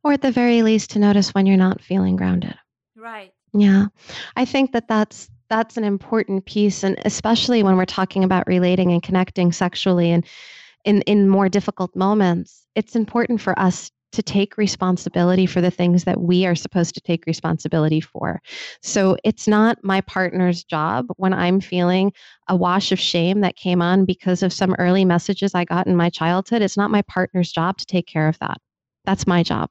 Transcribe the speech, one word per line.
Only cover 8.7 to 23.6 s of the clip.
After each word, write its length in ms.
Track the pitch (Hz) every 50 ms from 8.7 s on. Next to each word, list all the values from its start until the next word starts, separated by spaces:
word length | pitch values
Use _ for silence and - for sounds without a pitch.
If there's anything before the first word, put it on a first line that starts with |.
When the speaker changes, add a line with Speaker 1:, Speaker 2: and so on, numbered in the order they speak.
| 185 185 185 180
Speaker 1:
and 100 | 175 170
connecting 500 | - - 180 185 180 - - 196 180 175
sexually 580 | 165 - 190 180 - - - 190 180 175 170 170
and 120 | 170 170 170 - - - - - - - - - _ _ _
in, 180 | 214 208 202
in 260 | - - 208 208 196 196
more 200 | 196 196 196 190
difficult 460 | 180 202 - - - - 185 180 _
moments, 680 | 185 190 196 214 214 196 180 170 175 - - - _ _ _ _
it's 220 | 220 214 _ -
important 440 | 233 214 - - 233 233 - 240 208
for 180 | - 196 175 -
us 320 | 190 180 175 - - - _ _ _ _
to 100 | - -
take 340 | 208 - - 202 196 208 -
responsibility 880 | - 214 190 - - 185 185 180 175 - - - 175 175 180 185 185 190
for 160 | 180 - 180
the 100 | 175 180
things 340 | 175 - 175 175 175 180 -
that 160 | 180 175 -
we 240 | 180 175 180 180 190
are 80 | 180 175
supposed 400 | 160 - - - 180 170 165 -
to 60 | -
take 240 | _ - 170 165 _
responsibility 760 | 160 160 - - 165 165 151 - 175 - 165 151 156 156 156
for. 400 | 156 _ _ - - - - - _ - - - - - - _
So 340 | - - - 208 190 190 190 - -
it's 220 | 214 - - -
not 360 | 214 208 208 220 226 240 _ -
my 160 | 196 190 190
partner's 640 | 190 - - 190 185 175 - 185 185 180 175 175 -
job 420 | _ 175 156 151 165 147 123 247 240 -
when 180 | - 190 190 190
I'm 260 | 185 175 175 185 196
feeling 520 | 185 - 180 180 175 175 185 190 190 202 196 - - - - _ _ -
a 80 | 190
wash 360 | 175 175 180 180 196 196 -
of 80 | 190 185
shame 400 | - - - 175 170 180 196 208
that 140 | 202 175 -
came 260 | -